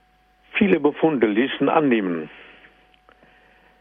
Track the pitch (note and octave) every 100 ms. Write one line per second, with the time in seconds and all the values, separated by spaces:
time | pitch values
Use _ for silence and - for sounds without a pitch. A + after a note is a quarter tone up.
0 | _ _ _ _ _ - G3+ E3+ C#3+ -
1 | D#3+ C#3 G#2+ G#2 C3+ - C#3 D#3+ C#3+ A2+
2 | F#2+ E2 D#2 - - - - _ _ _
3 | _ _ - _ _ _ _ _